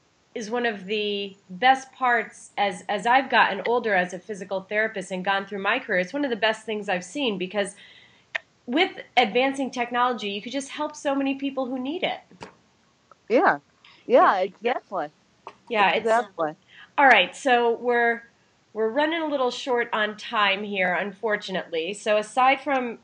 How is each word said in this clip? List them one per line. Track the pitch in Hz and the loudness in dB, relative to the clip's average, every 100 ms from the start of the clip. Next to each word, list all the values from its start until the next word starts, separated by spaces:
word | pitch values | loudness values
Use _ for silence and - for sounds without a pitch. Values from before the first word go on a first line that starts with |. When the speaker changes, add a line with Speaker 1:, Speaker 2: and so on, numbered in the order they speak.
| _ _ _ 247 | _ _ _ -10
Speaker 1:
is | 208 | -6
one | 240 240 | -2 -2
of | 202 185 | -4 -6
the | 214 208 202 202 190 - | -4 -2 -4 -6 -12 -16
best | 180 254 269 - | 0 4 4 0
parts | - 254 233 214 - - - | -2 0 2 -2 -12 -12 -2
as, | 202 185 - | -2 -2 -6
as | 208 226 | -2 4
I've | 262 269 | 2 4
gotten | 226 190 196 - | 4 4 2 0
older | 240 220 190 | 0 2 0
as | 180 | 0
a | 180 | -6
physical | - 202 190 196 | -12 -12 -6 -8
therapist | 185 214 220 208 180 | -4 -2 -2 -4 -8
and | 185 185 | -4 -2
gone | 196 196 | -2 -2
through | 208 | -4
my | 196 240 | 0 -2
career. | 269 185 | 0 0
It's | 180 | 0
one | 285 | -2
of | 285 | -2
the | 220 | 0
best | 220 220 - | 0 0 -4
things | 214 196 | -6 -2
I've | 180 | -4
seen | 180 294 262 190 | -4 -4 -4 -2
because | 185 214 196 - - - - _ _ - _ _ - | -4 -4 -4 -6 -20 -20 -20 _ _ -14 _ _ -4
with | 269 370 - - - | 0 0 -2 -2 0
advancing | 233 233 269 269 254 | 2 2 0 0 -6
technology, | 247 240 240 247 233 202 | -6 -4 0 0 -2 -6
you | 202 | -8
could | 226 | -6
just | 269 269 | -8 -8
help | - 302 302 | -8 -8 -4
so | 294 277 | -2 0
many | 277 | -2
people | 269 277 269 247 | -2 -6 -4 -6
who | 262 | -6
need | 254 349 | -6 -4
it. | - - - - - _ _ _ _ _ _ - - | -4 -6 -12 -20 -20 _ _ _ _ _ _ -16 0
Speaker 2:
Yeah. | 247 359 147 _ _ - - - | 4 4 2 _ _ -20 -14 4
Yeah, | 247 349 202 | 6 6 4
Speaker 1:
Yeah. | |
Speaker 2:
exactly. | 190 - 226 302 - 185 151 _ _ _ - - - | -2 -4 -4 -4 -6 -6 -6 _ _ _ -20 -20 -4
Speaker 1:
Yeah, | 226 190 | 2 4
it's | 175 | 4
Speaker 2:
Exactly. | 220 226 214 - 156 160 _ - - - | 2 2 0 -4 -6 -6 _ -20 -8 4
Speaker 1:
All | 277 | 8
right, | 214 180 | 8 6
so | - 277 240 240 220 | 0 2 4 4 0
we're, | 240 240 233 220 - _ _ _ _ | 0 2 2 0 -6 _ _ _ _
we're | 214 220 | -4 -2
running | 247 311 339 | 0 0 0
a | 311 | -2
little | 277 247 | 0 -2
short | 240 285 240 233 | -2 -2 -2 0
on | 220 208 202 | -2 -2 -4
time | - 226 202 196 208 | -4 0 2 0 -2
here, | 202 185 | -2 0
unfortunately. | 175 202 202 226 208 202 185 160 165 165 | 0 -4 -4 -2 -2 -2 -6 -4 -4 -6
So | 202 220 214 | -6 0 0
aside | 214 - 262 269 | 0 2 4 2
from, | 294 269 240 214 | 0 -2 -2 -10